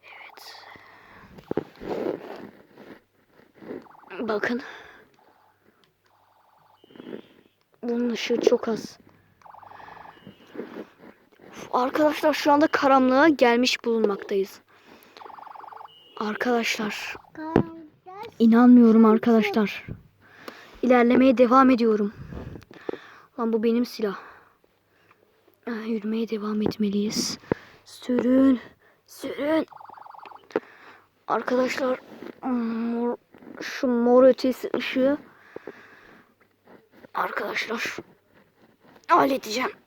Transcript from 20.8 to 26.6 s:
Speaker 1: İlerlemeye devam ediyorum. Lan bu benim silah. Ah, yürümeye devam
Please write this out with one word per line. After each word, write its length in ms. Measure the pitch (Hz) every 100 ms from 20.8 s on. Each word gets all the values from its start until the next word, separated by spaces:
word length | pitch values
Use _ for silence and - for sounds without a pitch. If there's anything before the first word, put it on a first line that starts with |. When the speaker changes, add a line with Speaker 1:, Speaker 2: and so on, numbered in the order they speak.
Speaker 1:
İlerlemeye 560 | 240 247 240 247 262 240
devam 320 | 247 262 262
ediyorum. 440 | 254 226 214 208 - - - - - - - - - - - _ -
Lan 140 | 233
bu 100 | 226
benim 220 | 226 233 240
silah. 300 | - 214 190 - - _ _ _ _ _ _ _ _ _ _ _ _ -
Ah, 200 | 226 220
yürümeye 420 | 226 208 220 226
devam 320 | 220 208 214